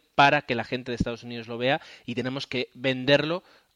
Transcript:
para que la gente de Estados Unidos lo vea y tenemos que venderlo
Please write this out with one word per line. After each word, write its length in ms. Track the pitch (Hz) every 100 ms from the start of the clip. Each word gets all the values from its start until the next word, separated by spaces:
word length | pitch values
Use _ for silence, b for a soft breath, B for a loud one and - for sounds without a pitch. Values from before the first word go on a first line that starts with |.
| _ -
para 260 | 139 147
que 120 | -
la 120 | 120 107
gente 260 | 127 123
de 60 | 117
Estados 260 | 123 117
Unidos 240 | 120 120 113
lo 100 | 117
vea 220 | 123 151 B B B
y 100 | 120
tenemos 300 | 127 135 -
que 260 | 127 123
venderlo 680 | 127 131 127 131 143 151 175 - b b